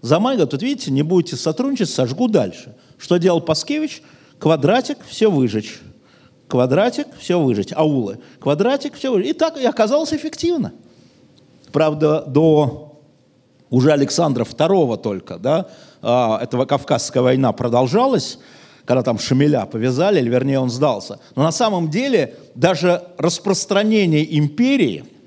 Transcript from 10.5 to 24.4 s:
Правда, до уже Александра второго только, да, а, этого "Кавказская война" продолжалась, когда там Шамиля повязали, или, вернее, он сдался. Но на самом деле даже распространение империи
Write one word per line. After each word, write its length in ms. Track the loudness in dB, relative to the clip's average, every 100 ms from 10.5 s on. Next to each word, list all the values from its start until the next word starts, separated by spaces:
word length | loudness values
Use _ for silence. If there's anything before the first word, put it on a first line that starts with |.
| -2 -4 -8 -20 _ _ _ _ _ _ _ _
Правда, 500 | 0 0 2 0 0
до 600 | 0 2 6 4 2 -2 -16 -20 _ _ _ _ _ _ _
уже 220 | 2 4
Александра 520 | 4 2 0 0 0
второго 520 | -4 -2 2 2 2 -2
только, 400 | -4 -6 -10 -8
да, 320 | -2 -2 -2 -14 -20 _
а, 400 | 0 0 2 -2
этого 220 | -2 -2
"Кавказская 580 | 0 -2 0 -2 0 0
война" 300 | 2 4 2
продолжалась, 880 | 0 0 2 2 2 2 0 -4 -12 -20 -20 -20 -20 -2
когда 160 | 0
там 160 | 0 -2
Шамиля 480 | 0 2 4 2 -2
повязали, 540 | -4 -2 0 2 2
или, 100 | 2
вернее, 280 | 0 0 0
он 120 | -2
сдался. 480 | 0 0 0 -8 -18 -12 0
Но 60 |
на 100 | 0
самом 380 | 2 -2 0 -2
деле 460 | -2 0 0 0 -6 -20
даже 480 | 0 0 2 2 0 -2 -4
распространение 1200 | -2 -2 -2 -2 0 0 2 2 4 2 0
империи 640 | 0